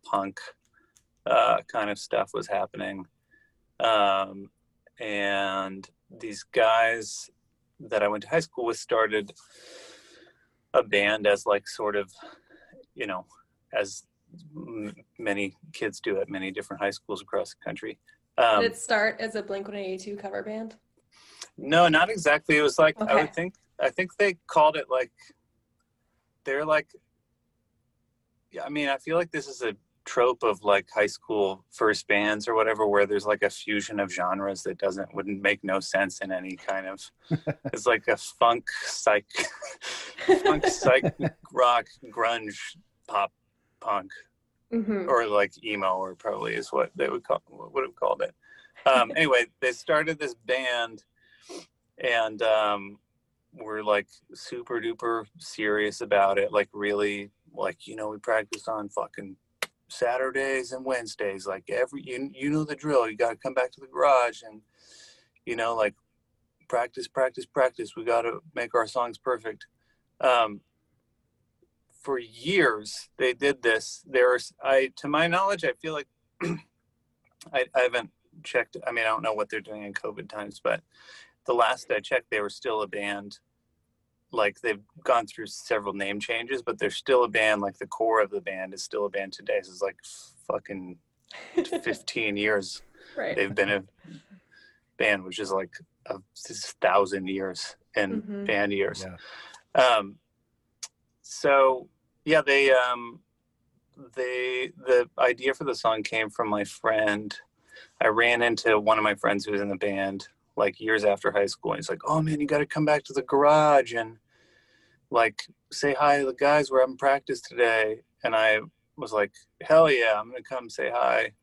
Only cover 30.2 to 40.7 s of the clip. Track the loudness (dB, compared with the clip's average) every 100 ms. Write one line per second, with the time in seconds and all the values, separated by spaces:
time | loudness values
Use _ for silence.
30.2 | 2 2 0 0 2 2 2 0 0 -2
31.2 | -4 0 0 -2 _ -2 0 0 0 0
32.2 | 2 -2 0 0 2 2 2 4 4 2
33.2 | 0 0 0 -2 -4 -4 -4 -4 -4 -2
34.2 | -2 -2 -4 -4 -8 -4 -4 -4 -8 -8
35.2 | -6 -2 0 -2 -2 -4 -2 0 -2 -4
36.2 | -8 -6 -8 -12 -6 -6 -6 -12 -16 _
37.2 | -6 -6 -4 -8 -8 -4 0 0 2 -2
38.2 | -4 2 2 2 -2 -8 -8 -2 2 2
39.2 | 0 -6 -6 -8 -14 -14 -12 -12 -12 -4
40.2 | 4 4 4 2 2